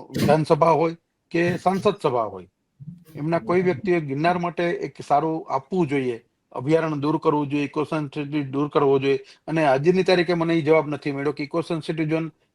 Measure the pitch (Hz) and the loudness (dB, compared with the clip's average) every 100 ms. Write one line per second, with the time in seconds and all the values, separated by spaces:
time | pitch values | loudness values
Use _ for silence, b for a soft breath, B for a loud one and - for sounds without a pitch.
0 | - - 147 156 151 156 165 151 165 170 | -10 -2 2 4 4 4 4 4 0 -4
1 | _ _ _ 170 170 - 180 190 208 - | _ _ _ -2 0 0 0 0 0 0
2 | 151 123 107 95 90 _ _ - 147 - | 0 -2 -4 -8 -18 _ _ -20 -18 -18
3 | - 151 151 170 - 180 185 131 180 175 | -16 -8 -2 -2 0 0 0 0 0 -2
4 | 147 135 170 180 175 170 175 - 143 - | -2 -2 0 0 -2 -4 -4 -4 -8 -8
5 | - 147 160 160 - 135 - 185 147 139 | 0 0 0 -4 -4 -6 -2 -2 0 0
6 | 127 113 _ _ _ 127 131 160 160 147 | -2 -6 _ _ _ -8 0 0 0 -2
7 | 147 156 160 147 139 147 143 151 143 160 | -2 0 0 0 0 -2 -4 -4 -4 -4
8 | 147 151 143 151 135 139 147 156 139 139 | -6 -8 -6 -6 -4 -4 0 2 4 4
9 | 139 135 B B - 160 151 135 165 185 | 2 0 B B -4 0 2 4 4 4
10 | 185 180 170 170 165 165 147 160 147 143 | 4 2 2 0 0 2 4 4 2 -4
11 | 151 139 147 143 143 170 - 160 165 165 | -6 -4 -4 -4 -6 -4 -4 -6 -4 -4
12 | 156 160 160 - _ | -2 -2 -4 -10 _